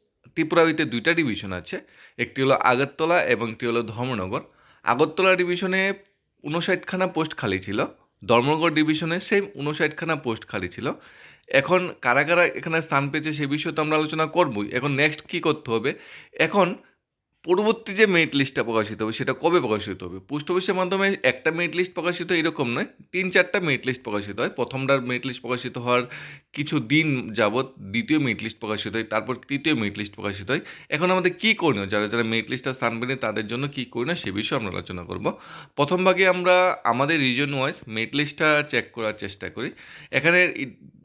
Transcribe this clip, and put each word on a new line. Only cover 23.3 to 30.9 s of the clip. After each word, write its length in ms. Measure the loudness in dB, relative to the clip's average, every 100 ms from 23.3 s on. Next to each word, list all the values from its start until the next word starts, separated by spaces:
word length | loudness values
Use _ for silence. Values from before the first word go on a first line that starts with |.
| 2 2 0
মেরিট 240 | 0 -2 -2
লিস্ট 140 | -4
প্রকাশিত 360 | -2 -4 -4 -4
হয়। 100 | -4
প্রথমটার 520 | -2 -4 -2 0 0
মেরিট 240 | 0 -4 -6
লিস্ট 140 | -8
প্রকাশিত 360 | -6 -4 -4 -6
হওয়ার 260 | 0 0 0 -10 -16 -18 _
কিছু 260 | -8 -2 -2
দিন 540 | 2 2 4 0 -2
যাবৎ 340 | 0 2 2 -4 -8
দ্বিতীয় 400 | -8 -6 0 2
মেরিট 240 | 2 -2
লিস্ট 160 | -6 -8
প্রকাশিত 320 | -6 -6 -4 -4
হয়, 80 |
তারপর 320 | -2 -2 -2 -8 -6
তৃতীয় 280 | -4 0 0
মেরিট 220 | -2 -4
লিস্ট 160 | -10 -8
প্রকাশিত 320 | -8 -6 -2
হয়। 100 | -4 -4 -18
এখন 220 | -6